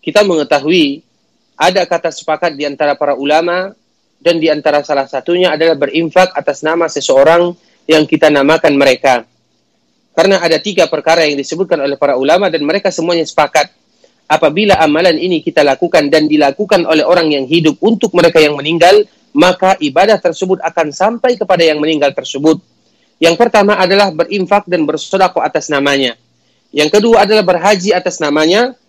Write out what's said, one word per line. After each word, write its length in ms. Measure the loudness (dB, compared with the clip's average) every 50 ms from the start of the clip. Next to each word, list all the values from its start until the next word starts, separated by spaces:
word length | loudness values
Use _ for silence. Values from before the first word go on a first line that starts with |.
Kita 240 | _ 0 0 0 2
mengetahui 800 | 2 0 -2 -2 0 -2 -2 0 0 0 0 0 0 -2 -8 _ _ _ _ _ _ _ _ _ _ _ -2
ada 240 | -2 0 0 0 -2
kata 240 | -2 -4 -4 -4 -6
sepakat 480 | -8 -8 -6 -6 -6 -4 -4 -6 -6
di 80 | -4 -8
antara 320 | -8 -6 -4 -2 -4 -2
para 160 | -2 -2 -4 -4
ulama 640 | -4 -2 0 0 0 0 0 -4 -4 -6 -8 -12 _ _ _ _ _ _ _ _
dan 240 | _ _ -2 0 0
di 80 | 0 0
antara 320 | 0 0 0 0 0 0
salah 240 | -2 -2 -4 -4 -4
satunya 480 | -4 -6 -10 -4 -4 -2 0 0 -2 0
adalah 240 | 0 0 0 0
berinfak 560 | 0 -2 -4 -2 -4 -4 0 2 2 0 2 0
atas 320 | -6 -6 -6 -6 -4 -4
nama 240 | -4 -2 -2 -4 -4
seseorang 640 | -4 -6 -2 0 2 4 4 4 4 4 2 0 -4 _ _ _ _ _ _
yang 240 | 0 2 2 2 0
kita 240 | 0 2 2 2 2
namakan 440 | 2 2 2 0 2 2 0 2 4
mereka. 480 | 2 2 2 2 2 0 0 0 -2 _ _ _ _ _ _ _ _ _ _ _ _ _ _ _ _ _ _
Karena 240 | 0 0 2 2 0
ada 160 | 0 0 -2
tiga 320 | -2 -2 -4 0 0 0 0
perkara 400 | 0 -4 0 0 2 2 2 0
yang 80 | -2
disebutkan 400 | -4 -6 -8 -6 -6 -4 -2 -2
oleh 240 | -2 -2 -4 -4 -2
para 160 | -2 -2 -2
ulama 320 | -2 0 2 2 2 2 0
dan 160 | -2 -2 -2
mereka 240 | -2 -4 -2 -2 -4
semuanya 400 | -4 -4 -4 -2 -2 -2 -4 -4
sepakat. 400 | -2 -2 -2 0 _ -2 -2 -2 _ _ _ _ _ _ _ _ _ _ _
Apabila 560 | _ -2 0 0 0 0 0 2 2 2 2
amalan 400 | 2 0 2 2 2 2 0 0
ini 240 | -2 -2 -2 -2 -4
kita 160 | -2 0 0
lakukan 480 | 2 2 2 0 -2 0 0 0 0 2
dan 180 | 0 0 0
dilakukan 640 | 2 2 2 2 0 0 _ -2 0 0 0 0 0
oleh 160 | 0 0 2
orang 240 | 2 0 0 0 0
yang 160 | -2 -2 -4
hidup 320 | -2 -2 2 2 2 0 2 0
untuk 320 | 0 0 0 -2 -2 0
mereka 240 | 2 2 4 4 4
yang 160 | 2 2 0
meninggal, 480 | -4 -4 -4 0 2 4 6 6 4 2 _ _ _ _ _ _
maka 400 | 2 2 2 2 0 0 0 0 0 -2
ibadah 320 | -4 0 0 2 2 2
tersebut 480 | 0 _ -4 -4 -4 -2 -4 -4 -2 -4
akan 260 | -6 -4 -4 -4 -4 -4
sampai 400 | -2 -2 -2 -2 -2 -2 -2 -2
kepada 240 | -2 -2 -2 0 2
yang 160 | 2 0 0
meninggal 400 | 0 -2 -2 -2 0 0 -2 -2
tersebut. 580 | -4 -10 -8 -8 0 2 2 2 0 _ _ _ _ _ _ _ _ _ _ _
Yang 200 | _ 0 0 2 2
pertama 400 | 0 2 2 2 2 2 2 0
adalah 320 | 0 0 2 2 2 0 0
berinfak 560 | -4 -6 -4 -2 -4 -2 0 0 -2 0 -2
dan 160 | -2 -2 -2
bersedekah 560 | -2 -4 -6 -6 -4 -2 0 0 0 0 -2
atas 320 | -4 -2 -4 -4 -6 -2 -4
namanya. 440 | -2 0 0 0 0 -2 -4 -6 _ _ _ _ _ _ _ _ _ _ _ -4
Yang 260 | -2 -2 2 2 2
kedua 240 | 2 4 4 4 4
adalah 200 | 2 2 0 2
berhaji 500 | 2 0 0 2 0 0 0 0 -2 -2
atas 240 | 0 -2 -4 -6 -4
namanya. 560 | -4 -2 0 0 2 2 2 2 0 -2 -4 _ _